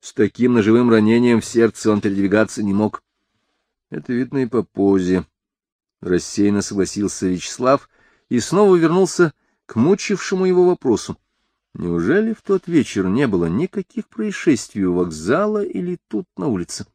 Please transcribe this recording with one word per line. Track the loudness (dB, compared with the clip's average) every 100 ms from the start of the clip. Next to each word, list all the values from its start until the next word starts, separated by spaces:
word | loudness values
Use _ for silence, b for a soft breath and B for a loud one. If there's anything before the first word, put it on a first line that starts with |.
С | -14
таким | -2 -2 2 2
ножевым | 4 4 4 6
ранением | 4 4 4 4 2
в |
сердце | 0 2 2 2 0
он | 0
передвигаться | 0 -2 0 2 0 -2
не | -2
мог. | 0 -2 -4 _ _ _ _ _ _ _ _ _
Это | -14 -6
видно | -6 -4 -4
и | -2
по | -2
позе. | -4 0 2 4 2 0 -2 _ _ _ _ _ _ _
Рассеянно | -2 -2 -2 -2 0 0
согласился | -2 -4 -4 -2 -4 -2 -4
Вячеслав | -4 -6 -4 0 0 _ _ _ _ _
и | -4
снова | -2 2 4 4
вернулся | 4 2 0 2 0 0 _ _
к | _
мучившему | 0 2 2 0 -6 -2 -2
его | 2 4
вопросу. | 2 2 0 0 -2 -14 _ _ _ _ _ -8
Неужели | -4 -2 2 0 0
в | -4
тот | -2 -2 0
вечер | 0 0 -2 -2
не | 0 0
было | 0 0
никаких | -2 -4 -6 -10 -10 -12
происшествий | -8 -8 -4 0 0 -2 -4
у | -2
вокзала | 0 -2 -4 -2 0 0 -2
или | -4 -6 -6 -8 _
тут, | -8 -8 -8
на | -4
улице? | -4 -6 -10 -14